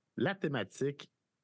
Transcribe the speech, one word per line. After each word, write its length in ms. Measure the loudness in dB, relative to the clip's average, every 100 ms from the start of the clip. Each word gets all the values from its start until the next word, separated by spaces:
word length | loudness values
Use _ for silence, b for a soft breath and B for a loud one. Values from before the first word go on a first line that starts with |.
| _ 0
la 180 | 0
thématique 760 | 2 0 0 -2 -2 -2 -2 -10 _ _ _